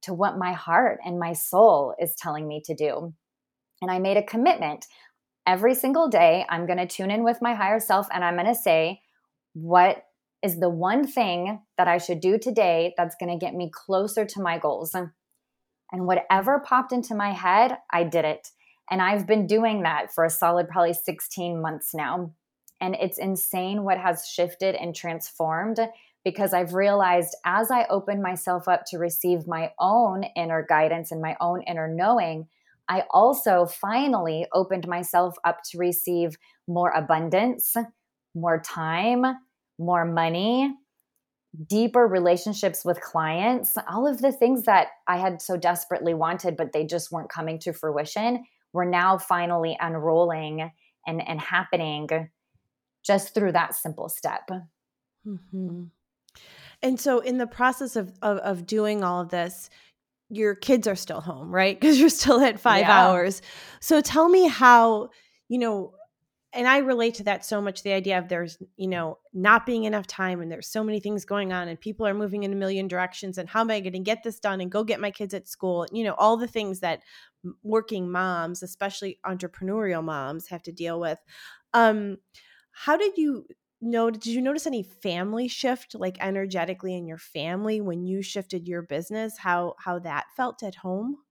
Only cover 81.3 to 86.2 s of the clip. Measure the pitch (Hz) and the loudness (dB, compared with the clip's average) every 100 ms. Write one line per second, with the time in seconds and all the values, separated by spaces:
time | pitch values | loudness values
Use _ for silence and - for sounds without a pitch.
81.3 | - - - _ 233 226 214 202 190 _ | -20 -20 -20 _ 4 4 4 -4 -8 _
82.3 | - _ _ _ - - 320 415 381 302 | -20 _ _ _ -12 0 2 2 0 -2
83.3 | 254 - - _ _ 226 233 233 220 226 | -2 -8 -20 _ _ -4 0 0 -2 -4
84.3 | 233 254 294 302 247 190 _ 202 170 190 | -2 -2 -2 -4 -6 -8 _ -8 -4 -4
85.3 | 220 247 - 262 247 - 220 185 185 | -4 -6 -4 -4 -4 -8 -8 -8 -6